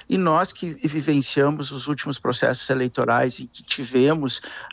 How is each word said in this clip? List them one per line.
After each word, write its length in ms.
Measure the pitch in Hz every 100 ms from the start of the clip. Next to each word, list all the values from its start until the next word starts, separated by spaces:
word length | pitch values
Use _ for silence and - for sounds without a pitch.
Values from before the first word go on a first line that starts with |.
| -
E 80 | 190
nós 340 | 175 156 185
que 220 | - 175
vivenciamos 960 | 151 156 151 147 143 131 143 139 151 139
os 180 | 139 139
últimos 300 | 143 135 131
processos 500 | 123 123 123 127 -
eleitorais 720 | 131 127 127 120 120 127 -
em 60 | -
que 160 | -
tivemos 800 | - - 120 127 139 160 135 - - - -